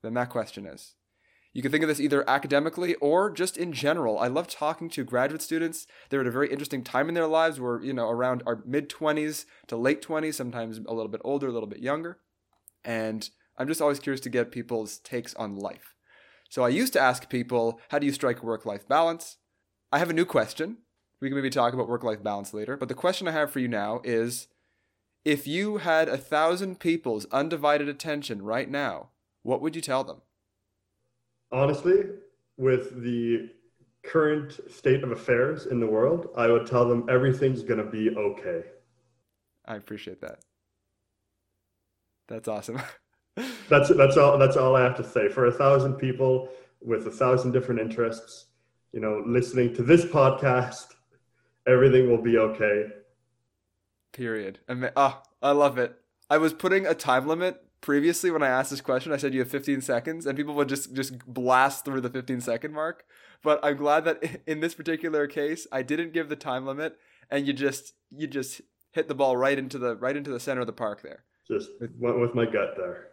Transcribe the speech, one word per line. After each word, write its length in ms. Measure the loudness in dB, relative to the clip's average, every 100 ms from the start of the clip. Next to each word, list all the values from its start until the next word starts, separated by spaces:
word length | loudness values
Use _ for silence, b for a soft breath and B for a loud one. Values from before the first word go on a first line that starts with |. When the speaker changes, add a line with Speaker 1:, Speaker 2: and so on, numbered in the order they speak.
Speaker 1:
Then 120 | -4
that 160 | -4 -2
question 360 | -4 -6 -10 -16
is, 280 | -16 -20 _ _ _ _ _ _
you 80 | -6
can 80 | -2
think 120 | 0
of 60 | 0
this 120 | 0
either 280 | 0 0 2
academically 680 | 0 2 0 0 -4 -4 0
or 340 | 2 2 0
just 260 | -2 -6 -4
in 160 | -8
general. 460 | -2 -2 0 0 0
I 80 | 0
love 220 | -2 -6
talking 420 | -4 -4 -4 -8
to 140 | -8
graduate 380 | -4 -2 -2 -4
students. 440 | -6 -4 -4 -6 -16 b b
They're 100 | -2
at 60 | -2
a 60 |
very 180 | 0 -2
interesting 320 | -2 -6 -8
time 260 | -2 -2 0
in 60 |
their 140 | 0 2
lives. 320 | 2 2 0
We're, 200 | -4 -4
you 100 | -4
know, 180 | -4 -2
around 320 | 0 0 -2 -4
our 160 | -6 -2
mid-twenties 800 | -4 -4 -4 -2 0 -4 -6 -14 b -10
to 80 | -2
late 260 | 0 -2
twenties, 340 | -2 -4 -4 -6
sometimes 420 | -8 -8 -10 -10
a 140 | -8
little 160 | -6 -6
bit 140 | -8
older, 220 | -4 -2 -2
a 60 |
little 160 | -4 -8
bit 100 | -8
younger. 400 | -6 -6 -6 -14 _ _ _ _ -20 _
And 460 | -8 -4 -4 -6 -10 _ _ -10
I'm 120 | -6
just 120 | 0
always 200 | 0 0
curious 200 | -4 -6
to 60 | -4
get 220 | -2 -2
people's 480 | -6 -6 -6 -6 -14
takes 360 | -8 -8 -8
on 220 | -10 -10 -8
life. 380 | -10 -12 -20 _ b b b b b
So 140 | 0
I 40 | 2
used 240 | 2 2
to 60 | 4
ask 300 | 2 2 -4
people, 500 | -6 -2 0 -2 -4 b
"How 80 | -2
do 80 | -2
you 60 |
strike 300 | 0 -2 -2
work-life 460 | -6 -6 -6 -10 0
balance?" 500 | 2 2 -2 -12 -18 _ _ _ _ _
I 80 | 0
have 120 | 2
a 40 |
new 120 | 0 2
question. 520 | 2 0 -4 -8 -8 _ _ _ _
We 80 | -4
can 60 |
maybe 160 | -2 -2
talk 240 | 2 0
about 140 | 0 -2
work-life 340 | -2 -4 -4
balance 320 | -6 -6 -8
later. 220 | -10 -8 -8
But 120 | -8
the 60 |
question 320 | -2 -2 0 -4
I 60 |
have 180 | -2 -2
for 80 | -2
you 80 | -2
now 340 | -2 -2 -4
is, 420 | -2 0 0 -6 -12 _ _ _ _ _ _ _
if 240 | -2 -2 -2
you 300 | -4 -2 -4
had 300 | 0 2 2
a 80 | -2
thousand 600 | -2 0 2 0 -4 -4
people's 480 | -2 -2 -2 -4 -2
undivided 560 | -2 0 0 2 2 0
attention 540 | -6 -6 -6 -6 -8
right 280 | -4 -4 -4
now, 380 | -4 -4 -6 -14 _ _ _
what 180 | -4 -2
would 140 | -2
you 80 | -6
tell 220 | -4 -4
them? 180 | -4 -12 _ _ _ _ _ _ _ _ _ _ _ _ _
Speaker 2:
Honestly, 540 | 0 2 2 4 2 2 -10 -20 _ _ -2
with 460 | 2 2 0 -8
the 480 | -4 -2 0 0 -2 -18 _ _ _ _
current 560 | -2 0 2 0 -6 -14 -18
state 320 | -2 2 2
of 80 | 2
affairs 560 | -6 2 2 2 0 -4
in 140 | 0
the 60 | 2
world, 420 | 4 4 2 -2 0
I 100 | 4
would 180 | 4 4
tell 220 | 2 4
them 200 | 2 4
everything's 540 | 4 4 2 2 0
gonna 220 | -2 -2
be 260 | -2 0 0
okay. 520 | 2 -2 -4 -6 -6 -8 -20 _ _ _ _ _ _ _ _
Speaker 1:
I 100 | -14
appreciate 460 | -14 -12 -14 -14 -14
that. 180 | -16 -16 _ _ _ _ _ _ _ _ _ _ _ _ _ _ _ _ _ _ _
That's 180 | -10 -8
awesome. 340 | -8 -8 -10 -10
<laughs> 840 | -16 _ _ _ -12 -12 -12 4
Speaker 2:
That's, 200 | 4 6
that's 260 | 6 8 8
all, 200 | 6 8
that's 200 | 6 6
all 180 | 4
I 80 | 6
have 140 | 4 0
to 80 |
say. 240 | -2 0 2
For 180 | 4 2
a 60 |
thousand 420 | 4 6 6 4
people 540 | 0 -2 0 2 2 0 B B B
with 260 | -2 -2 -2
a 40 |
thousand 420 | 0 4 4 4
different 280 | 0 0 -2
interests, 640 | -2 -2 -2 -2 -12 -20 _ _ _ _ _
you 60 | -6
know, 240 | -2 -2
listening 480 | 0 0 2 2 2
to 80 | 0
this 200 | 6 6
podcast, 840 | 6 4 4 4 2 2 0 -8 -18 _ _ _ _ _ _ _ 4
everything 420 | 8 10 8 8
will 120 | 4
be 160 | 6 4
okay. 480 | 4 2 2 2 -2 -8 _ _ _ _ _ _ _ _ _ _ _
Speaker 1:
Period. 480 | -10 -6 -4 -6 -12 -10
Ama-, 240 | -6 -2 4
ah, 260 | 2 2 _ _
I 80 | 2
love 260 | 6 4 4
it. 200 | -4 -4 _ _ _
I 80 | 4
was 160 | 4
putting 320 | 0 0 2 2
a 80 |
time 320 | -2 2 2 2
limit 340 | -2 -2 -4 _ _
previously 500 | 0 2 4 2 0
when 120 | 2
I 60 | 2
asked 220 | 2 0
this 100 | -4
question. 320 | -2 -2 0
I 60 | -2
said, 160 | -2
"You 60 | -2
have 100 | -2
fifteen 320 | -4 -2 -4
seconds," 420 | -2 -2 -2 -6
and 120 | -6 -4
people 180 | -4
would 140 | 0 0
just, 260 | -2 -6
just 320 | -6 -6 -8 -12
blast 580 | -4 2 4 4 0
through 160 | -6 -4
the 100 | -4
fifteen 300 | -6 -6 -6
second 320 | -4 -4 -6
mark. 320 | -6 -8 -8 _ b b b
But 180 | 0 2
I'm 140 | 2 0
glad 280 | 2 2 2
that 120 | -2
<laughs> 40 |
i-, 140 | -6 -8 -6
in 140 | -4
this 140 | -4
particular 520 | -4 -6 -4 -2 -2 -2
case, 400 | -2 -4 -4 -6
I 120 | -6
didn't 320 | -2 -4 -2
give 160 | -4 -4
the 60 | -8
time 280 | -6 -6
limit, 320 | -6 -6 -8 -10 b b b
and 160 | -2 -2
you 60 |
just, 400 | 0 -2 -2 -14 _ _
you 160 | -12 -8
just 360 | -6 -8 -12 -20 _ _
hit 160 | -6 -4
the 60 |
ball 220 | 0 2 4
right 220 | 2 0
into 200 | -2 -4
the, 180 | -4 -2
right 200 | -4 -4
into 140 | -6
the 100 | -8
center 220 | -4 -4
of 40 | -4
the 60 |
park 300 | -4 -6 -6
there. 220 | -14 -20 _ _ _
Speaker 2:
Just 220 | -4 -4 -12
Speaker 1:
With 120 | -12 -4
Speaker 2:
went 200 | 0 2
with 160 | 2
my 120 | 2 0
gut 280 | 0 -2 -4
there. 320 | -8 -10 -16